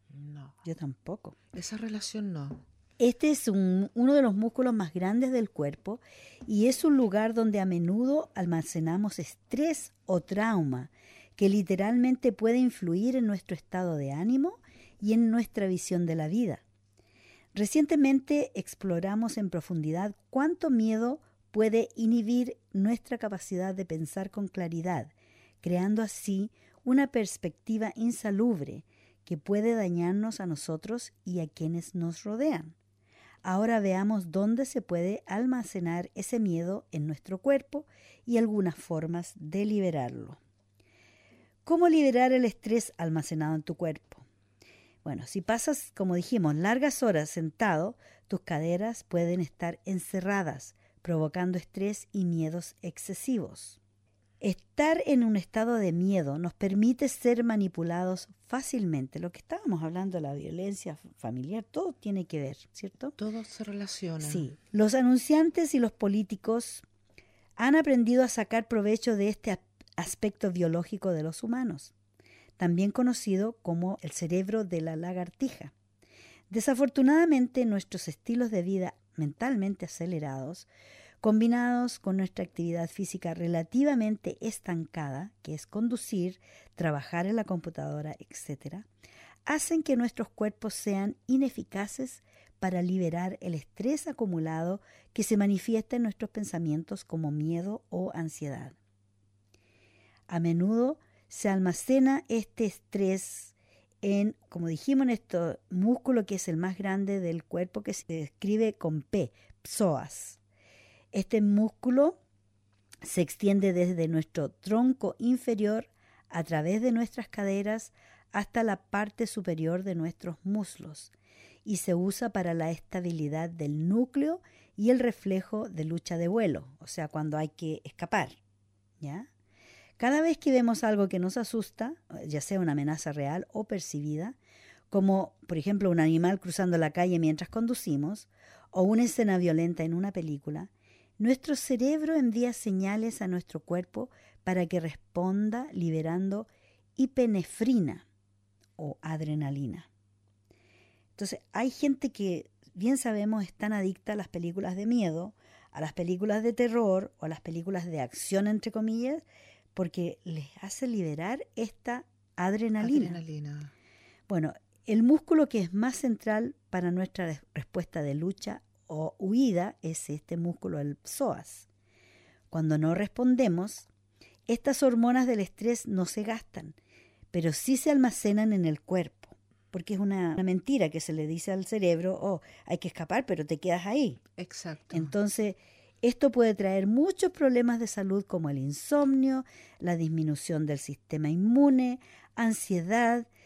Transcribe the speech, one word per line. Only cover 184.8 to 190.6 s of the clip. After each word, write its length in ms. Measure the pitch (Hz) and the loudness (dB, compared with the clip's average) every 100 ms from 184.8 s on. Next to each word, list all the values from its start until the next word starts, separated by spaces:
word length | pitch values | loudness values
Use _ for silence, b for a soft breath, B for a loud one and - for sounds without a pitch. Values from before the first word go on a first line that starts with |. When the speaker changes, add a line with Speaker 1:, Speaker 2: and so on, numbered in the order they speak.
| - 165 | -8 -4
Speaker 2:
Entonces, 600 | 151 202 208 - 208 185 b b b b | -2 0 -2 0 -4 -4 b b b b
esto 300 | 240 240 277 | 0 4 4
puede 240 | 247 226 | 6 4
traer 320 | 208 196 190 196 | 4 0 2 2
muchos 440 | 233 339 370 370 | 4 2 2 0
problemas 500 | 359 277 247 240 233 | 2 2 4 2 2
de 80 | 226 | -2
salud 360 | - 196 196 | -4 -2 -2
como 240 | 196 180 151 | -2 -2 -2
el 80 | 139 | -2
insomnio, 880 | 135 143 - 294 285 269 262 262 262 B B B | -4 -4 0 2 4 4 4 2 -4 B B B
la 160 | 175 170 | -2 0
disminución 680 | 160 160 156 147 - 160 | 0 0 0 -2 -2 -2